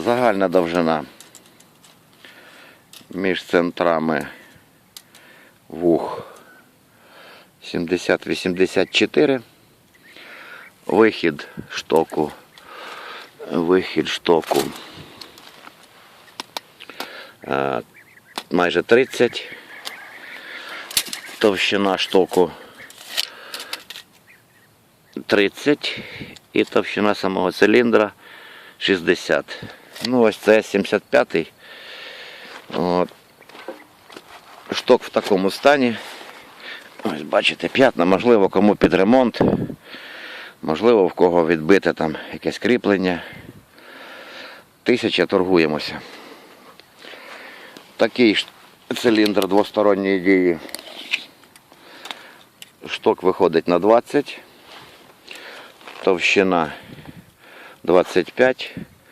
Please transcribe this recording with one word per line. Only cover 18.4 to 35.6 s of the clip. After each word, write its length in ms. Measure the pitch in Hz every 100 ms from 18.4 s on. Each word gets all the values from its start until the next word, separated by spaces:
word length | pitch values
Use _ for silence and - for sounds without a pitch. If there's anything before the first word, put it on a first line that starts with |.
| -
майже 320 | 90 87 87
тридцять. 680 | - 117 127 - 120 - - - - - - - - - - - - - - - - - - - - -
Товщина 600 | 107 92 - 101 98 92
штоку 520 | - 95 85 92 85 - - - - - - - - - - - - - - - - _ _ _ _ _ _ _ _ _ _ 69 -
тридцять. 760 | 101 98 - 143 147 - - - - - - _
І 120 | -
товщина 500 | 107 - 95 - 104
самого 380 | 101 95 95 92
циліндра 600 | - 101 117 120 110 104 - - - - - - -
шістдесят. 840 | - 95 85 87 - 76 - - - - - -
Ну, 160 | 117 127
ось 160 | 113 -
це 260 | 104 110
сімдесят 400 | - 98 - 104
п'ятий. 500 | - 127 120 87 78 _ - - - - - - - - - - -
От. 340 | - 90 90 87 - _ _ - - - - - _ - - - - - - -
Шток 300 | - - 120
в 60 | -
такому 420 | 113 - 95 95
стані. 460 | -